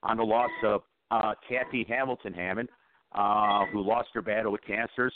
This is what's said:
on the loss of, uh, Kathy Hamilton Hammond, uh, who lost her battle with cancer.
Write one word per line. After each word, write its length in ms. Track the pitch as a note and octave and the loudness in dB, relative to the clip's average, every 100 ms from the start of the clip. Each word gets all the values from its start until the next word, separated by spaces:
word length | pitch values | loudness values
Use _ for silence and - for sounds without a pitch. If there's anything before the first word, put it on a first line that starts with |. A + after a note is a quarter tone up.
on 140 | - A2+ | -2 0
the 80 | |
loss 260 | A2+ A2+ A#2+ - | 2 2 2 0
of, 200 | A2 G#2 - _ _ | 0 0 -2 _ _
uh, 240 | A2+ A2 G#2+ - | 0 0 -4 -4
Kathy 380 | B2 B2+ B2+ | -4 -2 -4
Hamilton 480 | G#2+ A#2+ C3+ B2 G#2 | -2 -2 -2 -4 -6
Hammond, 380 | F2 F2+ G2 B2 - _ _ _ | -6 -4 -2 -4 -10 _ _ _
uh, 540 | G2+ G2+ G#2 G#2 G2+ F#2+ | 0 2 4 4 2 2
who 140 | G#2 | 0
lost 280 | G2 A#2 A#2 | 0 0 -2
her 80 | A2+ | -4
battle 300 | G2 G#2+ A2 | -2 0 0
with 100 | G2+ | -2
cancer. 480 | - G#2 A#2 - B2 | -2 -4 -2 -2 -2